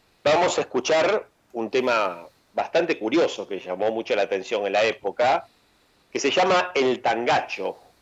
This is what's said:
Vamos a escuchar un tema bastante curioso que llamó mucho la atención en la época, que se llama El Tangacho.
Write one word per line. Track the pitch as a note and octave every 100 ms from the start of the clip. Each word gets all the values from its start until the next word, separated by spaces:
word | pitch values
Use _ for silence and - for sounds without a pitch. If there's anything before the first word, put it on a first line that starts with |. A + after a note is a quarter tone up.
| _ _
Vamos | - D#3 F3 -
a |
escuchar | C#3 B2+ A#2+ D#3+ E3+ G#3 - _ _
un | A#2+ A2
tema | C3 B2+ A#2 G2 F2 E2 _ _
bastante | - - D#3+ F3 D#3
curioso | A2 D3 C#3+ - F#2+
que | F#2+
llamó | F2+ F2+ G#2+
mucho | A2+ A2+ A2+
la |
atención | G2 G2 F#2 A2 G2+
en |
la | G2+
época, | A2+ G#2+ G2+ F#2 B2 E3 - _ _ _ _ _ _
que | A#2
se | C#3
llama | D3 F#3 F#3 -
El | C#3+ C3 A#2+
Tangacho. | B2 A2+ A#2+ C#3+ - - F#2+ - _ _